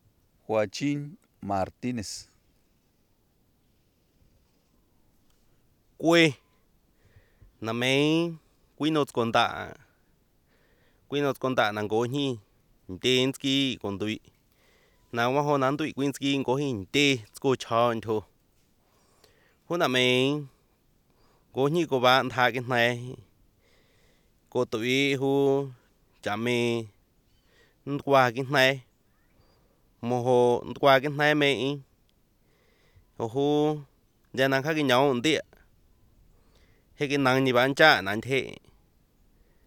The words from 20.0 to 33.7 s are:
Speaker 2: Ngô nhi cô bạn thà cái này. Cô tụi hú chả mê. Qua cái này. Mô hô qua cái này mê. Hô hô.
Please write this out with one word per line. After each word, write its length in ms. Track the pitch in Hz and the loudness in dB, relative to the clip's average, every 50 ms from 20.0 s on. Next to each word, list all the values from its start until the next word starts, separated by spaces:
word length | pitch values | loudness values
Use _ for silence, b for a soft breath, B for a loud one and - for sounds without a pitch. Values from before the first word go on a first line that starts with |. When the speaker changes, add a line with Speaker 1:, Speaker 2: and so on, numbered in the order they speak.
| 127 127 127 127 131 135 147 151 143 131 _ _ _ _ _ _ _ _ _ _ _ _ _ _ _ _ _ _ _ _ - | 4 4 4 4 2 0 0 -4 -6 -10 _ _ _ _ _ _ _ _ _ _ _ _ _ _ _ _ _ _ _ _ -2
Speaker 2:
Ngô 140 | 120 135 | 0 0
nhi 180 | 143 160 175 165 135 | 0 0 0 -2 0
cô 100 | 135 127 | 0 2
bạn 300 | 120 123 127 135 123 127 | 4 6 6 6 4 0
thà 220 | 117 123 123 123 | 0 0 0 0
cái 100 | 113 131 123 | 0 -2 -6
này. 480 | 120 127 120 117 120 123 120 123 127 - - - _ _ _ _ _ _ _ _ _ _ _ _ _ _ _ _ _ _ _ _ _ _ _ _ _ | -2 0 2 2 2 0 -4 -8 -14 -16 -18 -20 _ _ _ _ _ _ _ _ _ _ _ _ _ _ _ _ _ _ _ _ _ _ _ _ _
Cô 160 | - 123 123 | -4 -4 -2
tụi 480 | - - 110 113 123 127 135 139 139 135 | -2 -4 -4 -2 0 0 0 0 0 0
hú 540 | 127 135 139 139 139 139 139 135 139 139 135 127 - _ _ _ _ _ _ _ _ | -2 0 0 0 2 2 2 0 0 -2 -6 -12 -20 _ _ _ _ _ _ _ _
chả 140 | - 101 104 | -8 -6 -6
mê. 480 | 107 113 120 123 120 120 120 117 117 113 104 _ _ _ _ _ _ _ _ _ _ _ _ _ _ _ _ _ _ _ 139 143 139 - | -4 -2 -2 0 0 0 -2 -2 -4 -6 -10 _ _ _ _ _ _ _ _ _ _ _ _ _ _ _ _ _ _ _ -8 -8 -6 -2
Qua 280 | 139 139 131 127 123 | 2 4 4 4 2
cái 140 | 113 123 139 123 | 0 -4 -6 -2
này. 320 | 147 135 131 131 139 131 - _ _ _ _ _ _ _ _ _ _ _ _ _ _ _ _ _ _ _ _ _ _ _ | 2 2 4 2 2 -2 -10 _ _ _ _ _ _ _ _ _ _ _ _ _ _ _ _ _ _ _ _ _ _ _
Mô 220 | - 117 123 123 120 | -6 -4 -4 -2 2
hô 400 | 127 127 123 123 120 120 - - - 117 120 | 2 4 4 6 4 2 0 -2 -8 -8 0
qua 200 | 147 139 135 135 | 4 4 4 4
cái 100 | 127 151 | 2 -2
này 260 | 143 143 147 151 151 | -4 0 0 2 2
mê. 420 | 151 143 143 135 101 127 139 147 139 135 _ _ _ _ _ _ _ _ _ _ _ _ _ _ _ _ _ _ _ _ _ _ _ _ _ _ | 2 2 2 0 0 -2 -4 -6 -8 -12 _ _ _ _ _ _ _ _ _ _ _ _ _ _ _ _ _ _ _ _ _ _ _ _ _ _
Hô 100 | - 117 | -10 -10
hô. 500 | 110 113 135 139 147 147 147 151 151 | -6 -4 -2 0 0 2 2 0 0